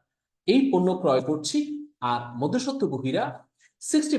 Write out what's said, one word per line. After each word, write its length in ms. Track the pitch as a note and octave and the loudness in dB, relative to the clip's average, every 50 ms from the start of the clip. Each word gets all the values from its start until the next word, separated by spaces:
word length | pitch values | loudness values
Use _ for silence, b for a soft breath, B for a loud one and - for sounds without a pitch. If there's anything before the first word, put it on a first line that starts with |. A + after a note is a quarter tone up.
| _ _ _ _ _ _ _ _ _ - G#3+ | _ _ _ _ _ _ _ _ _ 4 4
এই 80 | C4+ C4+ C4+ | 4 4 4
পণ্য 180 | A3+ F3+ F3+ F#3 F3+ F3+ | 4 2 2 2 0 2
ক্রয় 220 | F3+ D#3 C3 C3 - D3 | 2 2 2 2 2 0
করছি, 280 | D#3 D3+ D3+ - - D4+ D4 - - - - - _ _ B2 A#2+ | -4 -4 -4 -2 -2 -2 -2 -2 -6 -10 -12 -14 _ _ -4 -2
আর 100 | A#2+ A#2+ A#2 A#2 A#2+ A#2+ | -2 -2 -4 -8 -6 -4
মধ্যস্বত্বভোগীরা 800 | C3+ D#3 G3 B3+ B3 C4+ C4+ C4+ A3 D#3+ C#3 B2 C3 C3 C#3+ F#3+ B3 C#4 - - - _ _ b b b b _ - - | -2 0 0 -2 -2 -2 -2 -2 -2 -2 -2 -2 -2 -2 -2 -2 -2 -4 -6 -12 -18 _ _ b b b b _ -6 0
সিক্সটি 280 | - D4+ D4+ - D4+ | 2 2 2 2 0